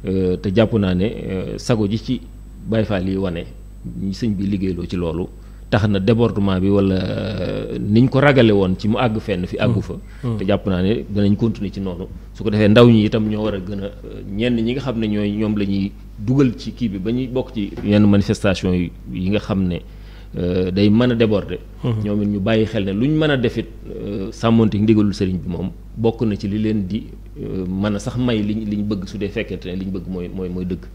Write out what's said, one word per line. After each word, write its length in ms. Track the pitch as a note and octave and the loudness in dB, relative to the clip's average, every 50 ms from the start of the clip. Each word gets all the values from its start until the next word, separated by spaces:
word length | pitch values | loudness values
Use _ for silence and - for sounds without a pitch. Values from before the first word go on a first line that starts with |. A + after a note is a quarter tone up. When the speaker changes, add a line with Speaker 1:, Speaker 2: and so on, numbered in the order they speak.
| - | -2
Speaker 1:
Euh, 320 | - F#2 F#2+ F#2 F2+ F2+ | -2 0 2 2 2 0
te 120 | F2 - G#2 | 0 -2 0
jàpp 200 | F#2 A2 A2 G#2 A#2 | 4 4 4 4 4
naa 180 | A2 G2+ F#2 | 2 2 2
ne, 120 | F2+ F2+ F#2 | 2 2 2
euh, 540 | A#2 - - - - F#2+ F#2 F#2 - G#2+ G2+ | 0 -2 -4 -6 -6 -4 -4 -4 -6 -8 -8
sago 280 | - - B2+ G#2+ G#2+ F#2+ | -2 0 0 2 2 0
ji 80 | G#2+ A2 | 0 -2
ci 220 | - - B2+ - - - - - - - - - - - | -2 -2 -4 -4 -4 -12 -18 -18 -18 -18 -18 -14 -6 -2
Baye 140 | A2 A2+ A2 | 0 0 0
Fall 240 | - G#2+ F#2 F2+ F#2+ | 0 0 -2 0 0
yi 60 | F#2+ | -2
wane, 280 | F#2+ F#2+ F#2 E2+ E2+ - - - - - - - - - - - - | 0 -2 -2 -2 -4 -8 -10 -14 -16 -18 -18 -18 -14 -14 -12 -10 -6
ñi 100 | G2 G2 | -6 -6
sëñ 220 | F#2+ - B2+ A#2 G#2 | -4 -2 -2 -2 0
bi 140 | F#2 G2 G2 | 0 0 -2
liggéeyloo 360 | G2+ F#2+ F#2+ F#2+ F2+ E2 E2+ | 0 0 0 -2 -2 -4 -4
ci 120 | E2 - | -4 -4
loolu, 300 | F2+ F2 E2 D#2+ E2 F#2 - - - - - - - - - | -2 -2 -2 -2 -2 -4 -6 -8 -16 -18 -18 -18 -18 -6 0
tax 160 | - A2 F#2+ | 0 2 2
na 140 | G#2+ G2+ G2 | 4 2 2
débordement 580 | F#2+ G2+ A2+ A2 A#2+ A2 F#2 G2+ G2+ G2+ F#2+ F2+ | 2 0 0 2 0 0 2 0 0 2 2 2
bi 100 | F#2 G2 | 2 4
wala, 260 | G2 G2+ G2+ F#2+ F#2 | 4 4 4 4 2
euh, 840 | F#2 - - G#2 G#2 G#2 G2 - G2 F2+ - - - - - - - | 2 0 -2 -4 -4 -4 -6 -4 -4 -4 -4 -4 -6 -6 -6 -6 -4
niñ 300 | A#2+ G#2 G#2 A2+ B2+ C3 | 0 4 6 6 6 6
ko 100 | - C3+ | 4 4
ragale 320 | C3 D3 C#3 C3 A#2 A2+ | 4 6 6 8 6 6
woon 240 | G#2 G2+ G2 F#2 F#2 | 6 6 4 2 0
ci 120 | F2+ - G#2 | 0 0 0
mu 80 | G#2+ - | 0 2
àgg 220 | C3 A#2+ G#2+ A2 | 2 0 0 -2
fenn 260 | - - G2 F2+ F2+ | -2 -2 -2 -2 -2
fi 100 | - - - | -4 -2 0
àggu 220 | A2 C3 A#2 A2 | 2 2 2 2
fa. 140 | A2 - - - - - - - - | 0 -4 -8 -10 -12 -16 -14 -8 -4
Speaker 2:
Mm. 120 | B2 A2+ | -4 -2
Speaker 1:
Te 80 | G#2 G2 | -2 0
jàpp 220 | F#2+ G2+ F#2+ - | 0 0 0 2
naa 160 | G#2 F#2+ F2+ | 0 0 2
ne 220 | F#2 F#2 A#2 - - - | 2 2 0 0 -2 -4
danañ 280 | G#2 G2+ G2+ G2+ G2+ | 0 2 2 2 4
continuer 340 | F#2+ A#2+ A2+ A2 - G2+ F#2 | 2 2 0 0 -2 -6 -6
ci 60 | - G#2 | -6 -6
noonu. 280 | G2 F#2+ F2 E2+ F#2 - - - - - - | -6 -6 -6 -8 -10 -10 -12 -16 -16 -16 -14
Su 80 | - | -6
ko 80 | G2 A2 | -4 0
defee 160 | G#2 G#2+ G#2+ G2+ | 2 4 6 8
ndaw 200 | G#2+ A#2 A#2+ B2 | 10 10 10 10
ñi 140 | A#2 A2 G#2 | 10 8 6
itam 240 | G#2+ A2+ A2+ G#2+ G#2+ | 4 2 2 0 0
ñoo 160 | G#2+ G#2+ G#2+ | -2 -2 -2
war 100 | G#2+ G2+ | -2 -4
a 40 | G2 | -4
gën 180 | F2+ F#2 G#2 G2 | -6 -8 -8 -8
a, 40 | G2 | -8
euh, 360 | G2+ G2 - - G#2+ G#2+ G#2 G2 G2+ | -8 -10 -12 -14 -14 -14 -12 -12 -8
ñenn 280 | G2 G2+ A2+ B2 A#2+ | -4 -2 0 2 2
ñi 160 | A#2 A2+ A#2 | 2 0 0
nga 80 | B2 C#3 | -2 -2
xam 180 | B2+ C3 A#2+ A2+ | -2 -4 -2 -2
ne 80 | A2 | 0
ñooy, 240 | G#2+ G#2 G#2 G#2 G#2 | 0 0 0 0 0
ñoom 260 | G#2 G#2+ A2 G#2+ G#2+ | 0 0 0 0 0
la 80 | G#2 G2+ | 0 0
ñuy 280 | G2 G2+ G2 G2 G2+ - - - - - - | 0 0 0 0 -2 -4 -10 -18 -18 -14 -8
dugal 340 | G#2 G#2+ B2+ C#3 C#3+ B2 G#2 - | -2 0 2 4 2 2 0 -4
ci 140 | - A2+ | -8 -10
kii 160 | - - A#2+ A2+ | -6 -4 -4 -4
bi 100 | F#2+ G2 | -2 -2
ba 140 | F#2 A2 | -2 -2
ñuy 160 | A#2 B2+ C3 B2+ | -2 -2 -2 -2
bokk 240 | B2 C3 B2 - - | -2 -4 -4 -4 -4
ci 160 | A2+ G2+ G2 - - - | -4 -4 -4 -6 -4 0
yenn 200 | G2+ G#2 G#2 G#2 G2+ | 4 6 6 8 8
manifestation 640 | G2+ G2+ G2 - G#2+ - - G2+ F#2 - - F#2+ F2+ | 6 6 4 2 0 2 2 0 0 2 0 0 0
yi, 160 | F2+ F2+ E2+ - - - - | 0 0 -2 -6 -12 -14 -10
yi 180 | - F#2+ F#2 F#2 | -8 -4 -2 0
nga 80 | G#2 G#2 | 0 0
xam 240 | - - G#2+ F#2+ F#2+ F2+ | 0 0 0 0 0 0
ne, 120 | F2 - - - - - - - - - - - - - | -2 -4 -8 -12 -18 -18 -18 -18 -18 -18 -18 -12 -6 -4
euh, 320 | F2+ F2 F2+ F#2 F#2 F#2 | -2 0 0 0 0 0
day 200 | F2+ G2 G2+ G#2+ | 2 4 4 6
mën 220 | G#2 A2+ B2 B2 | 6 6 4 4
a 20 | B2 | 4
déborder. 440 | A2+ A#2 G#2 G#2+ G2 E2 - F2+ - - - - - - | 4 4 4 4 0 0 -2 -10 -10 -10 -16 -14 -4 -2
Speaker 2:
Mhm. 180 | B2+ A#2 G#2+ G#2 | -2 -2 0 -2
Speaker 1:
Ñoom 180 | G#2 G#2 G#2 | -2 0 0
it 60 | G#2 G#2 | 0 0
ñu 120 | G#2 G2+ | 0 0
bàyyi 260 | F#2+ A2 A2+ A2 A2 | 0 2 2 2 2
xel 180 | G#2+ - A2+ G2 | 2 0 -2 -2
ne 80 | G2 | 0
luñ 180 | F#2+ G2+ A#2+ C#3+ D#3 | 0 0 0 2 2
mën 140 | D#3 D#3 D3+ | 2 2 2
a 60 | C#3+ | 2
def 200 | C3 A#2 A2 - | 2 2 0 0
it, 120 | - - - - - - G2+ | -2 -6 -6 -10 -16 -14 -12
euh, 400 | - G2+ A2 G2+ G2+ - F#2+ G#2 | -12 -10 -8 -6 -6 -6 -6 -8
sàmmonte 420 | - - - A#2 A2+ A2+ A2+ G#2+ - | -8 -2 2 4 6 6 6 4 4
ndigalul 380 | G2+ G#2+ G#2+ A2+ G#2+ G#2 G#2 F#2+ | 2 4 4 6 6 4 2 2
sëriñ 240 | - G#2 F#2 F#2 F2 | 0 -2 -2 -2 -4
bi 100 | - F2+ | -4 -6
moom 220 | F2 E2+ F2+ F#2 - - - - - | -6 -4 -6 -6 -8 -10 -18 -16 -8
bokk 260 | - A2 A2+ A2 - | 0 0 0 0 0
na 140 | B2 A2 G2+ | -2 -2 -2
ci 120 | G2 - G2+ | -2 -4 -4
li 100 | G2 A2 | -2 0
leen 280 | A2 G#2+ A2 G#2+ G2 | 0 0 0 -2 -2
di, 200 | F2+ G2 A2+ C#3+ - - - - - - C#3+ | -2 -4 -6 -6 -8 -16 -16 -18 -18 -14 -12
euh, 240 | - A2 G#2+ F#2 F#2 | -10 -8 -6 -6 -4
mën 280 | F2+ F#2 F#2+ G2+ G#2+ G#2 | -4 -2 -2 0 0 -2
a 40 | G2+ | -2
sax 180 | - B2+ A2 A#2+ | -4 -6 -4 -2
may 240 | B2+ B2 A#2+ G#2+ | 0 0 0 0
liñ, 260 | G#2 G#2 G#2+ A2 A2 G#2 | 0 0 -2 -2 -2 -4
liñ 140 | G#2 G#2 | -2 -2
bëgg 240 | G#2 G#2 A2 F#2+ F2+ | -2 -2 -4 -4 -6
su 100 | F#2 - G#2 | -8 -6 -6
dee 100 | G2+ G2 | -6 -4
fekkente 360 | - A#2 G2+ - F#2+ F2 - | -4 -6 -6 -6 -6 -8 -8
ne 100 | F2+ F2+ | -8 -6
liñ 140 | F#2 F#2+ F#2+ | -6 -6 -6
bëgg 140 | F#2 F#2+ - - | -6 -8 -8 -6
mooy, 200 | F#2 F2+ F2+ F2 | -8 -8 -8 -8
mooy, 200 | - F#2+ F#2 F2+ | -8 -8 -8 -6
mooy 140 | F2+ F2+ F2+ | -6 -6 -4
dëgg. 180 | F2+ F#2 E2 - - | -4 -4 -6 -8 -14